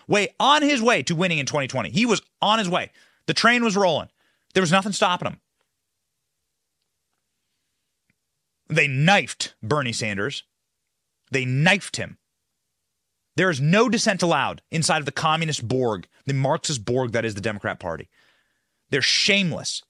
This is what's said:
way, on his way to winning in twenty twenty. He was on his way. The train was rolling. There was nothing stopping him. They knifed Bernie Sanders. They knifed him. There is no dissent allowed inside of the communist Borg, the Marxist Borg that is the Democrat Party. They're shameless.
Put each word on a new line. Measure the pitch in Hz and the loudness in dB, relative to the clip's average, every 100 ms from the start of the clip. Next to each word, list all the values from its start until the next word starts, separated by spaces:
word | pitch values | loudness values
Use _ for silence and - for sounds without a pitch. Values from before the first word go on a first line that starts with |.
| - | -2
way, | 202 196 - | 0 0 0
on | 240 294 | 2 4
his | 285 285 | 4 2
way | 226 208 | 2 2
to | 131 165 | 0 0
winning | 185 160 | 0 0
in | 127 | -2
twenty | 151 135 | -4 -2
twenty. | 131 101 | -4 -2
He | 127 240 | 0 2
was | 180 - _ | 0 -2 _
on | 190 220 | 0 0
his | 190 | 0
way. | 170 107 _ _ _ - | -2 -4 _ _ _ -6
The | |
train | 156 226 240 | 2 2 4
was | 233 196 | 2 2
rolling. | 190 139 85 _ _ _ _ | 2 2 -4 _ _ _ _
There | 185 | 0
was | 175 | 2
nothing | 190 196 | 2 0
stopping | 190 202 180 - | 0 0 0 -4
him. | - _ _ _ _ _ _ _ _ _ _ _ _ _ _ _ _ _ _ _ _ _ _ _ _ _ _ _ _ _ _ _ _ _ | -10 _ _ _ _ _ _ _ _ _ _ _ _ _ _ _ _ _ _ _ _ _ _ _ _ _ _ _ _ _ _ _ _ _
They | 156 147 | 0 0
knifed | 131 160 196 123 - - _ | 2 4 4 2 -8 -12 _
Bernie | 110 147 131 | -2 -2 -2
Sanders. | 110 110 98 110 143 - _ _ _ _ _ _ _ _ | -4 -4 -4 -4 -6 -16 _ _ _ _ _ _ _ _
They | 135 127 | -4 -2
knifed | 131 165 196 - - | 2 2 2 -2 -10
him. | - - _ _ _ _ _ _ _ _ _ _ _ - | -10 -12 _ _ _ _ _ _ _ _ _ _ _ -2
There | 185 | 0
is | 139 | 2
no | 147 196 247 | 2 4 4
dissent | 214 220 185 | 2 0 0
allowed | 175 151 117 90 _ | 0 2 0 -6 _
inside | 165 156 156 | -4 0 0
of | 147 | -2
the | |
communist | - 160 160 160 143 110 | -2 0 0 -2 -6 -4
Borg, | 127 123 101 - _ - | 0 0 -2 -8 _ -4
the | |
Marxist | 135 135 160 - 143 | -2 0 -2 -4 -6
Borg | 104 123 127 | -2 -2 0
that | 113 113 | -2 -4
is | 101 | -4
the | |
Democrat | 104 101 107 90 | -6 -6 -8 -6
Party. | 90 82 - _ _ _ _ _ _ _ _ | -8 -10 -12 _ _ _ _ _ _ _ _
They're | 139 | -2
shameless. | 127 - - 202 185 110 - - | 0 0 2 2 0 -4 -8 -10